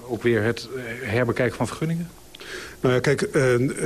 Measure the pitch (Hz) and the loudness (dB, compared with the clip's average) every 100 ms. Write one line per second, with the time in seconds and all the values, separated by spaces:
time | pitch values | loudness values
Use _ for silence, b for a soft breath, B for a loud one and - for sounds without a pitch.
0 | - 113 120 113 110 113 - 131 120 123 | -8 -2 2 4 2 0 -6 -10 -10 -8
1 | 123 113 120 123 123 - 120 - 160 165 | -2 0 2 2 0 0 -4 -2 -2 -2
2 | 170 - - - B B B B 131 127 | -6 -12 -20 -18 B B B B 2 4
3 | 147 139 - 160 131 120 135 - | 4 0 0 2 4 4 2 0